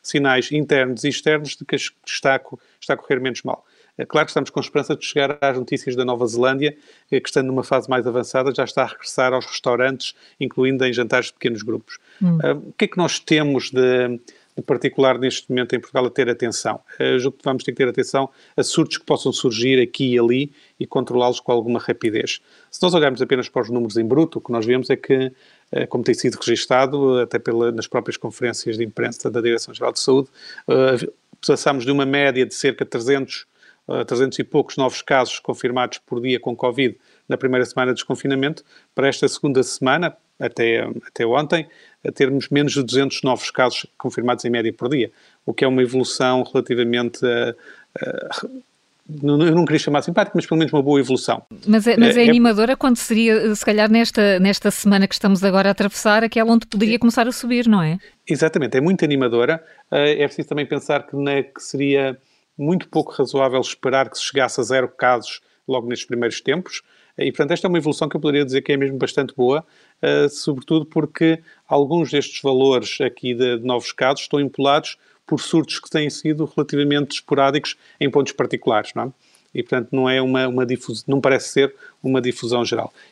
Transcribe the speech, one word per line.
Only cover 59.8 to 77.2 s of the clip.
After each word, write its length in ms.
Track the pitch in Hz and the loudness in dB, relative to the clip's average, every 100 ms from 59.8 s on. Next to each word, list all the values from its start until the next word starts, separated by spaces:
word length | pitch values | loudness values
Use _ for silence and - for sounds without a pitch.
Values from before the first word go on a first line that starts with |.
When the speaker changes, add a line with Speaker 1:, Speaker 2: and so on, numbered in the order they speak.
| _ | _
Speaker 1:
Eh, 320 | - 147 147 | 0 2 2
é 40 | 143 | 0
preciso 220 | - 151 | -2 -6
também 160 | 151 | -6
pensar 420 | 135 135 - 143 - | -4 -4 -2 -4 -4
que, 100 | 143 | -4
né, 260 | 143 139 | -2 -2
que 180 | 131 - | -2 -10
seria 560 | - 139 139 139 135 131 _ _ _ - | -10 -4 0 2 0 -4 _ _ _ -6
muito 320 | 143 180 - | -2 -2 0
pouco 240 | 160 151 | -2 -2
razoável 480 | - 131 139 131 131 | -2 -2 0 0 0
esperar 480 | 127 - 131 131 120 | -2 -4 0 0 0
que 80 | - | -4
se 80 | |
chegasse 360 | - 135 123 - | -6 -2 -2 -2
a 40 | |
zero 240 | 113 131 123 | 0 0 0
casos 520 | - 123 120 - - _ _ - | 0 0 0 -2 -14 _ _ -6
logo 220 | 131 120 | -4 -4
nestes 180 | 117 - | -8 -6
primeiros 340 | 120 117 - | -2 -2 -2
tempos. 420 | - 160 185 - - _ _ - | -4 -4 -6 -14 -16 _ _ -6
E, 140 | 135 | -4
portanto, 180 | 123 147 | -2 -2
esta 160 | 170 196 | 0 0
é 20 | |
uma 100 | 175 | 0
evolução 300 | 151 143 156 | 0 -2 -4
que 80 | 160 | -2
eu 40 | |
poderia 240 | 147 143 | 0 0
dizer 180 | 139 131 | 0 -2
que 100 | 131 | 0
é 40 | 139 | 0
mesmo 200 | 139 135 | 0 -2
bastante 380 | 131 - 135 | -2 -2 -4
boa, 320 | - 123 147 - _ _ _ | 0 2 2 -4 _ _ _
eh, 280 | 143 143 147 | 0 2 2
sobretudo 580 | - - 131 - 160 151 | 0 -4 -4 -2 -2 0
porque 540 | 165 147 - 160 165 - - - | -4 -4 0 2 2 -4 -20 -2
alguns 460 | 143 139 170 147 | 0 2 0 0
destes 280 | 143 - - | -2 -2 -4
valores 580 | 139 131 135 127 107 - | 0 4 4 4 0 -2
aqui 340 | 131 - 127 | -4 -4 -6
de, 240 | 120 127 120 | 0 0 0
de 60 | |
novos 260 | 123 123 - | -2 -2 -4
casos 320 | - 131 143 | -2 0 0
estão 160 | - 147 | -2 -2
empolados 580 | 139 - 135 147 156 - _ _ - | -2 0 2 2 -2 -12 _ _ -4
por 120 | 147 | -4
surtos 380 | - 165 147 - | 0 0 0 -6
que 100 | - | -6
têm 220 | 160 147 | -4 -2
sido 400 | - 156 151 151 - | -4 -4 -2 -2 -4
relativamente 600 | 143 143 147 147 135 | -2 0 2 0 -2
esporádicos 600 | - | -8